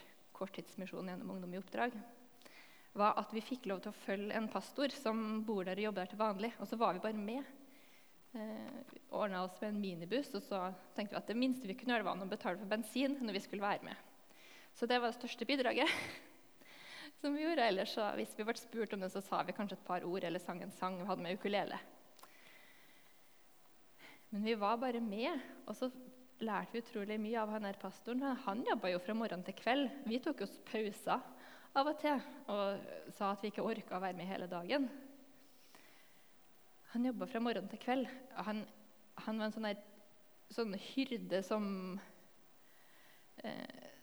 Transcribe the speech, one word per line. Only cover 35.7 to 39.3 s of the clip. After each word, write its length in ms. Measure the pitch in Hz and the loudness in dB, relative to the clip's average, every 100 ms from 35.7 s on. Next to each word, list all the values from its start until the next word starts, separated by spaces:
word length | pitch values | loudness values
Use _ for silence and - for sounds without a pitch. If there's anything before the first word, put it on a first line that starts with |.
| - - - - - - - - - - - - | -20 -20 -20 -20 -20 -20 -20 -20 -20 -20 -20 -6
Han 140 | 233 254 | 0 2
jobbet 260 | 214 - | 2 -2
fra 80 | 226 | 0
morgen 240 | 240 214 196 | 2 0 -2
til 100 | 214 | -4
kveld. 260 | - 262 226 - - - 185 | 2 2 2 -4 -8 -4 -2
Han, 160 | 214 - - - - - - | -2 -4 -12 -20 -20 -18 -8
han 160 | - | -2